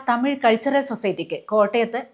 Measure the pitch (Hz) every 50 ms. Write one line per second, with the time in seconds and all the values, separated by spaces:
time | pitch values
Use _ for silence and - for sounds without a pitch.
0 | - 247 240 240 254 285 285 277 262 226 220 226 - 277 269 277 269 269 226 226
1 | - 196 170 - 160 160 165 - - - 214 214 202 208 214 233 226 233 233 180
2 | 175 -